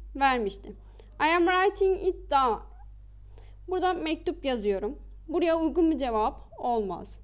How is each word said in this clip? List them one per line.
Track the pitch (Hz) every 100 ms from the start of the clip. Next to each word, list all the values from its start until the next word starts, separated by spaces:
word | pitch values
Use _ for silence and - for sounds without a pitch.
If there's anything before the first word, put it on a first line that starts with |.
| - 277
vermişti. | 269 247 202 - - 190 - - - -
"I | 311 339
am | 339
writing | 370 392 403 381 381 370
it | 359 -
down." | 277 254 214 - - - - - - - - - - -
Burada | 370 370
mektup | 349 311 320 - -
yazıyorum. | 277 240 208 190 208 - - - -
Buraya | 330 339 330
uygun | 320 339 320
bir | 285
cevap | 262 220 220 - - -
olmaz. | 254 233 196 170 202 -